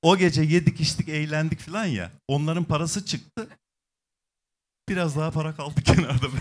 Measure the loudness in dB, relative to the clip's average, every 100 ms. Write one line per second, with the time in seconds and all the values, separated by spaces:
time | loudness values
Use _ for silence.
0 | 6 6 4 4 4 4 2 0 -4 -2
1 | -4 -2 -2 -2 -2 -4 -8 -4 -2 -2
2 | -6 -12 -4 -2 0 -2 0 0 0 -4
3 | -6 -8 -8 -12 -12 -14 _ _ _ _
4 | _ _ _ _ _ _ _ _ -6 -2
5 | -2 0 -2 -2 -4 -6 -4 -2 4 4
6 | 4 0 -2 -2